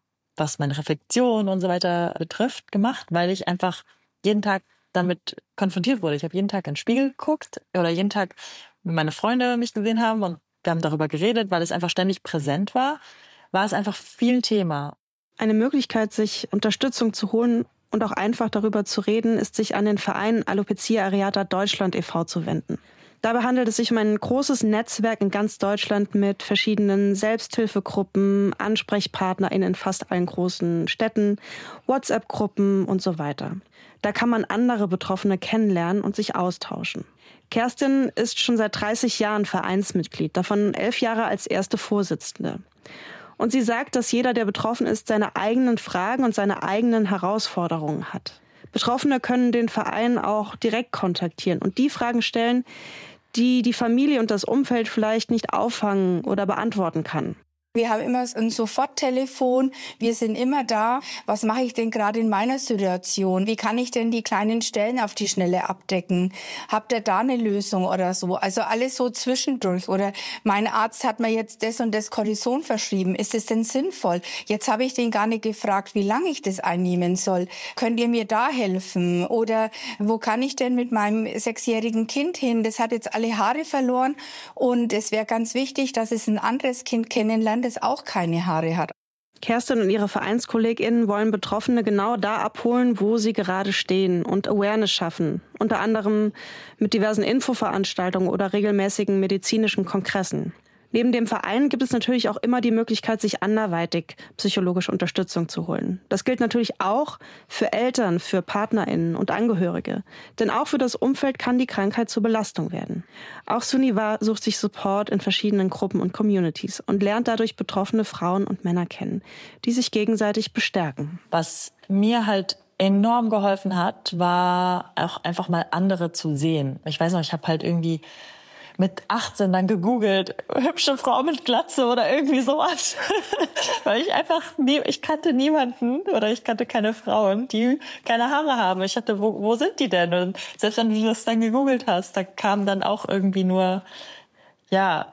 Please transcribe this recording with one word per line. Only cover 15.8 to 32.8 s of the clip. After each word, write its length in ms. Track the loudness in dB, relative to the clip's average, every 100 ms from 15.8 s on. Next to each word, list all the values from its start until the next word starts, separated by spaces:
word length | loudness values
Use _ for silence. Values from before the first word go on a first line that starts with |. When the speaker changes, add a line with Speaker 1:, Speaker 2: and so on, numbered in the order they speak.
| 0 0 0
Speaker 2:
sich 360 | 0 -2 -2 -4
Unterstützung 640 | -2 0 0 -2 0 0
zu 200 | 0 -2
holen 340 | 2 2 2 -2 _ _
und 120 | -2
auch 100 | -2
einfach 360 | -2 -2 0 0
darüber 360 | 2 2 0
zu 180 | 0 -2
reden, 360 | 0 2 2 2
ist, 160 | 0
sich 200 | -2 -2
an 100 | 0
den 140 | 2 2
Verein 480 | 0 -2 2 0 2
Alopecia 580 | -2 0 -4 0 0
Areata 400 | 2 2 2 0
Deutschland 500 | 0 0 0 0 -2
e 80 | -2
V 220 | -4 -4
zu 220 | -2 -4 -2
wenden. 320 | -4 -4 -10 -10 -20 -20 _
Dabei 180 | 0 2
handelt 260 | 2 2 2
es 80 | 0
sich 140 | 0
um 80 | 2
ein 200 | 2 0
großes 440 | 0 0 2 2
Netzwerk 580 | 2 2 0 -2 -2 0
in 100 | 0
ganz 280 | 0 -2 -2
Deutschland 560 | -2 0 0 0 0
mit 280 | 2 2 0
verschiedenen 720 | -2 0 2 2 2 4 2
Selbsthilfegruppen, 1400 | 2 0 0 -2 -2 0 -2 -4 -4 -2 0 2 2 2 0
AnsprechpartnerInnen 1080 | -2 -2 0 -2 -2 -2 -2 0 0 2 0
in 60 |
fast 380 | 0 -2 -4 -2
allen 140 | -2 -2
großen 600 | -2 -2 -2 -2 0 -2
Städten, 520 | -2 -2 2 0 0 -6 -16 -16 -8 0
WhatsApp-Gruppen 960 | 0 0 -2 -2 -4 -2 0 2 2